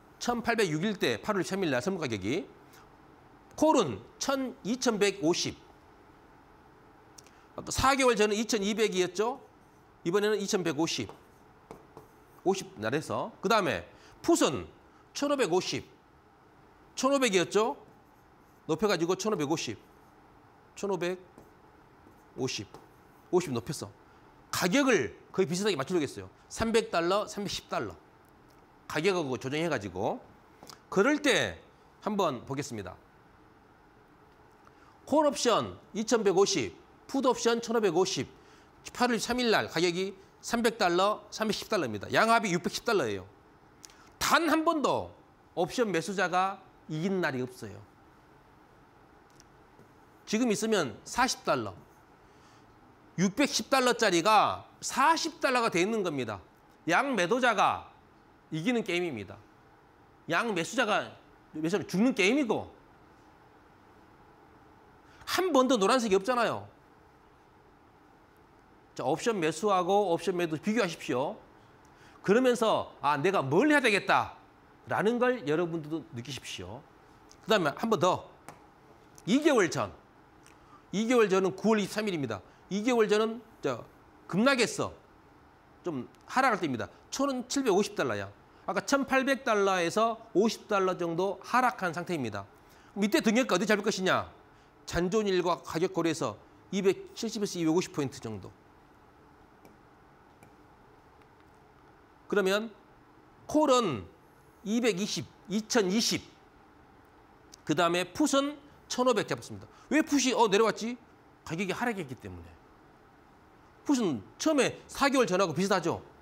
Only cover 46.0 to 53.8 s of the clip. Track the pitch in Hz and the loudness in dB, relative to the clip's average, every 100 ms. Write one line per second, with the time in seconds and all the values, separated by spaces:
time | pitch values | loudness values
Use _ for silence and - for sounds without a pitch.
46 | 160 190 180 180 190 202 - - - 156 | -2 -2 0 0 0 -4 -16 -20 -10 -4
47 | 180 190 160 131 123 - 110 98 104 - | -2 0 -2 -2 -6 -8 -16 -16 -20 -20
48 | - - - - - - - - - - | -20 -20 -20 -20 -20 -20 -20 -20 -20 -20
49 | - - - - - - - - - - | -20 -20 -20 -20 -20 -20 -20 -20 -20 -20
50 | - - - 220 247 196 220 214 143 101 | -20 -20 -4 0 2 0 0 0 0 -6
51 | - - 254 - - 143 104 90 - - | -8 -2 0 0 -2 -2 -2 -8 -20 -20
52 | - - - - - - - - - - | -20 -20 -20 -20 -20 -20 -20 -20 -20 -20
53 | - - 185 190 285 - 220 269 | -12 -2 -2 2 0 0 0 2